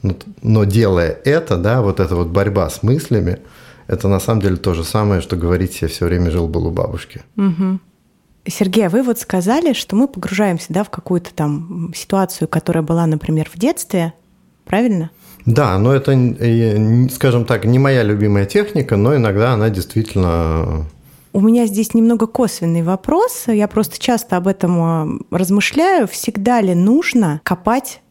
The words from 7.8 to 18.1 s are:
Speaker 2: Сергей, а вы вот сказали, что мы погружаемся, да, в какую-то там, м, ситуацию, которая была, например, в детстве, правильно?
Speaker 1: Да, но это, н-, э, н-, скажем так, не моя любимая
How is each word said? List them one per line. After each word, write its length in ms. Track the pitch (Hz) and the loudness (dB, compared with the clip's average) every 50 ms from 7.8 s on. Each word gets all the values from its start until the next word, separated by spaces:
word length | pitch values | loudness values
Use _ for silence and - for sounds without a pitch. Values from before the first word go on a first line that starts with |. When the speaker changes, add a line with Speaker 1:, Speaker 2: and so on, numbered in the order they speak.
| _ _ _ _ _ _ _ _ _ _ _ _ _ - | _ _ _ _ _ _ _ _ _ _ _ _ _ -12
Speaker 2:
Сергей, 380 | - - 208 185 180 220 214 | -4 -2 -2 0 2 2 0
а 40 | 175 | 2
вы 140 | 165 240 269 | 2 0 0
вот 160 | 247 233 226 | 0 -2 -4
сказали, 520 | - - - 185 175 190 240 302 339 330 240 | -4 -4 -4 -2 0 0 0 2 2 0 0
что 200 | - - _ - | -2 -4 _ 0
мы 140 | 202 262 277 | 0 0 0
погружаемся, 580 | - 185 175 - 190 185 214 196 175 160 - - 160 | -2 -8 -8 -6 -2 0 0 0 0 -4 -6 -4 -4
да, 100 | 185 208 | -4 -4
в 80 | - | -4
какую-то 400 | - - - - 180 175 175 - - | -8 -16 -6 -4 -4 -4 -4 -6 -6
там, 340 | - 151 147 147 147 165 170 190 175 165 - | -4 -2 -2 -2 -4 -6 -8 -8 -8 -8 -8
м, 60 | 160 | -8
ситуацию, 540 | - - _ - 196 190 180 - - 165 160 | -12 -8 _ 0 0 0 -2 -2 -6 -6 -2
которая 340 | - 160 - - 170 165 160 | -2 -4 -2 0 -2 -2 0
была, 240 | 147 170 170 170 | 0 0 0 2
например, 420 | 160 156 151 - - 160 156 156 - - | 0 0 -2 -2 -2 -2 -2 -2 -4 -6
в 20 | 170 | -2
детстве, 540 | 208 277 330 - - - - 185 170 165 160 _ _ _ _ _ _ _ _ _ _ | -2 -2 -2 -2 -6 -4 -2 -2 -2 -2 -6 _ _ _ _ _ _ _ _ _ _
правильно? 460 | - - 202 240 247 208 175 160 165 _ _ - - - - - | -4 0 0 2 2 0 0 -2 -4 _ _ -20 -20 -20 -6 0
Speaker 1:
Да, 340 | 120 113 127 147 110 90 95 | 2 2 4 2 2 2 2
но 140 | 104 123 139 | 2 4 2
это, 160 | 139 131 - 135 | 2 2 2 2
н-, 240 | 131 123 123 113 - | 4 2 2 0 0
э, 360 | 113 117 113 117 117 113 104 | 0 2 2 2 2 2 2
н-, 320 | 107 110 110 113 120 127 127 | 2 2 4 4 4 4 2
скажем 340 | - - - 135 120 120 117 | 0 0 0 2 2 2 2
так, 200 | - 120 110 98 | 0 -2 0 2
не 120 | 110 123 127 | 2 2 4
моя 240 | 135 139 135 127 113 | 4 4 4 2 2
любимая 440 | 104 | 2